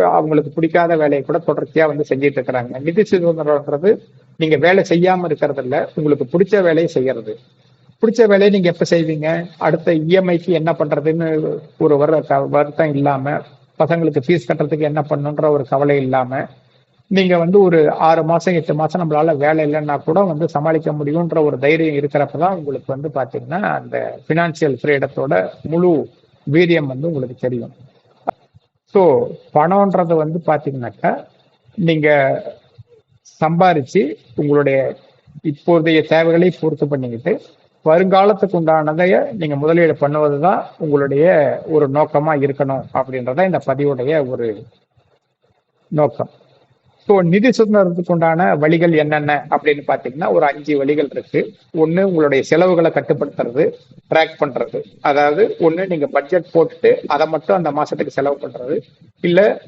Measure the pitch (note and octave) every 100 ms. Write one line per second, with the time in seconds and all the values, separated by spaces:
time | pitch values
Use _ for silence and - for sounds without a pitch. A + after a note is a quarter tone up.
0 | F3 E3+ D#3 D3+ C#3+ - D#3+ E3+ E3+ E3
1 | D3+ C#3+ C3+ D3 - D3 - D#3 D#3 D3
2 | D3+ C3+ C#3 C3+ B2+ C3 A#2+ B2 C#3+ E3+
3 | G3+ G3 E3+ D#3+ D3 D3 C#3 C#3+ F#3 A3+
4 | - _ _ - D#3+ D3 D#3+ F#3+ F3 E3+
5 | F3+ F#3 F3 F3 D3 C#3 B2+ C#3+ - -
6 | D3+ C#3+ B2+ F3 F#3+ G3+ F3+ D#3+ E3 C#3+
7 | B2+ A2+ A2 G#2+ _ _ _ _ _ _
8 | A3+ G#3 A3 G3 G3+ G3+ F3 E3 D#3+ E3+
9 | D#3+ D#3 D3+ E3 E3+ - D#3+ E3 F3+ D#3+
10 | D#3 F#3+ F#3 E3+ F3 E3+ D#3+ D#3+ D3+ D3
11 | D3 D#3+ E3 D#3 D#3 D3+ - - D#3+ D3
12 | D3+ D#3 C#3+ C#3 C#3 C#3+ D3 D3 D#3+ C#3
13 | C#3+ C#3 C3+ D#3 - - _ - D#3+ E3
14 | D#3 D3+ C3 F3 - D#3 D3+ D#3 D3+ D3+
15 | D3 D3 C#3+ D3+ D#3 D3 B2+ C3+ C#3+ C#3+
16 | C3 C3 B2 C3+ E3+ - _ _ _ _
17 | - F#3+ F#3 F3 E3 G3+ F#3+ E3+ D3+ -
18 | D#3+ E3 D#3 E3+ F#3 F3 D3+ D3+ D#3 F#3
19 | E3 D3+ D#3+ D3+ C#3+ D#3+ D3+ D3+ D3 C#3+
20 | - E3 G3 D3+ D#3+ D3 D#3 D#3+ D#3 D3+
21 | D3 D#3 E3+ E3 D3+ C3+ C3+ D#3+ D#3+ C#3+
22 | C#3+ C#3+ C#3 C#3+ F3 F#3+ C#3+ C3 - C3+
23 | D3+ C#3 B2+ B2 B2 F3+ G3 C#3+ B2 B2
24 | A2+ A#2 - D#3+ E3+ D#3 D#3 B2 C#3+ C#3+
25 | C3+ - C3+ F3 F#3 - - D#3+ F3+ D#3
26 | - _ _ _ - D3+ F3 E3 D3 C3
27 | D#3+ D3+ B2+ B2 B2+ B2 A2+ - - _
28 | _ _ - - _ _ _ _ _ G3+
29 | F3+ B2+ A#2 - - D3+ D#3+ G3 G3+ F3+
30 | F3 E3 D#3 E3+ D#3+ D3+ D3+ C3+ A#2 -
31 | E3+ C4 - _ _ _ _ - E3 D#3+
32 | D3+ D3 C3+ C3+ - - _ _ - _
33 | _ _ _ - D#3+ E3+ F#3 E3 C3 F#3
34 | C4+ - _ - D3 D3 C#3+ C3+ C3 C3
35 | _ _ _ - E3 C#3+ - E3+ D#3+ D#3+
36 | D#3 D#3+ E3 E3 F3+ F3 D#3 D3 D3 C#3+
37 | B2+ A#2 E3 B3+ - _ _ _ D#3+ E3
38 | F#3+ F#3+ G3+ G3+ F#3+ F3 D#3+ D#3+ D3+ D#3
39 | F3+ G#3 - G#3+ D#3 C#3 D3+ E3+ E3 D3
40 | C#3+ D3+ D3+ C#3+ D#3+ A3+ - - D#3+ C#3+
41 | C#3 C#3 E3 F3 C#3 B2 - D#3 C#3+ C#3
42 | D3+ D3 D3+ D3+ C#3 C3+ C#3 C3+ - C3+
43 | C3 C3 B2 C3 F#3+ D#3 - C3+ C#3+ C#3+
44 | B2+ D#3+ C3 B2+ A#2 G2+ - _ _ _
45 | _ _ _ _ _ _ _ _ - D3+
46 | D3 - A#2 _ _ _ _ _ _ _
47 | - G3+ F3 F#3+ B3 A3+ G#3+ G#3 F#3 F3
48 | F3 F3 E3 E3 F#3+ E3+ D3+ E3 F3 D#3
49 | D3+ D3+ D3 D3 C3+ D3 D3+ C#3+ C3+ C#3
50 | - C3 F#3 F3+ D3+ C#3 D3 D3 C#3 D3+
51 | C#3+ - - C#3+ G#3+ - _ E3+ D#3+ E3+
52 | G3 E3+ D3 C#3 A#2 D#3+ F#3 F3 E3 D#3
53 | C3+ D3 C#3+ - B2 A#2+ F#3+ - _ -
54 | - D#3+ D#3+ - D3 B2 A#2+ A2+ - _
55 | D3+ C#3+ D3 D3+ A3 - E3 E3 F#3+ E3+
56 | C#3 - C#3 F#3 D#3+ E3 D#3+ - A2+ B2
57 | - C#3+ D#3 D#3 - G3 D#3 C#3+ D3 D#3
58 | D#3 - C#3 C#3+ C#3 B2 B2 F#3+ - _
59 | _ _ F3 F3 G#3+ -